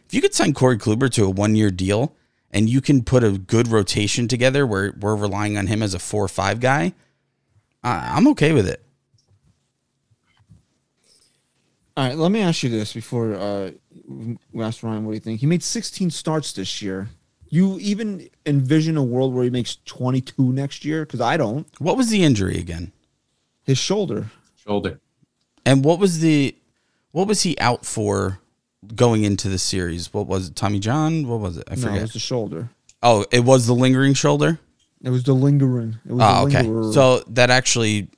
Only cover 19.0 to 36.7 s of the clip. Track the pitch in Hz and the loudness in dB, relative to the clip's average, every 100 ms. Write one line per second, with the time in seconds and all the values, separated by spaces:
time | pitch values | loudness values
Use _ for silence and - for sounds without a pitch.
19 | 127 123 131 123 123 123 113 - - - | 0 0 -2 0 -2 -2 -6 -10 -16 -6
20 | 127 131 131 - 127 131 139 - 143 156 | -2 -2 -2 -2 0 0 -4 -8 -6 -4
21 | 151 120 120 160 113 127 - - 151 262 | -4 -2 0 0 0 -4 -8 -6 -2 0
22 | 233 214 160 110 95 - 87 82 87 _ | 2 4 4 4 0 -4 -6 -10 -12 _
23 | _ _ _ _ _ _ - 135 - 202 | _ _ _ _ _ _ -2 -2 0 -2
24 | 180 107 107 _ _ _ 104 101 92 - | -2 -6 -8 _ _ _ -4 -4 -4 -10
25 | _ _ _ _ _ _ 123 135 139 170 | _ _ _ _ _ _ 2 4 4 4
26 | 196 160 160 147 135 - _ _ _ _ | 2 2 2 2 0 -4 _ _ _ _
27 | _ 151 196 107 - - 120 123 - - | _ -4 -2 0 -2 0 0 0 -4 -4
28 | 104 98 98 98 _ _ _ _ 104 110 | 0 0 -2 -6 _ _ _ _ -10 0
29 | 120 110 104 98 98 92 - 92 87 85 | 2 4 2 0 -2 -4 -2 -4 -4 -6
30 | 85 104 101 95 92 - 98 104 107 147 | -8 -6 -4 -4 -6 -4 -2 -2 0 0
31 | 156 160 131 117 104 85 - 139 117 101 | 0 -2 -4 -4 -6 -8 -8 -6 -4 -4
32 | 110 110 - 127 107 80 120 _ _ - | -6 -8 -6 -6 -6 -8 -12 _ _ 0
33 | 120 107 101 123 120 131 117 123 131 131 | 2 2 2 2 6 6 6 2 4 4
34 | 139 135 147 147 147 165 _ _ _ _ | 2 2 2 2 0 -2 _ _ _ _
35 | 127 127 123 131 139 143 135 123 113 110 | -4 -2 2 2 4 4 2 0 -4 -10
36 | - 123 110 98 143 139 117 | -6 2 4 4 2 2 0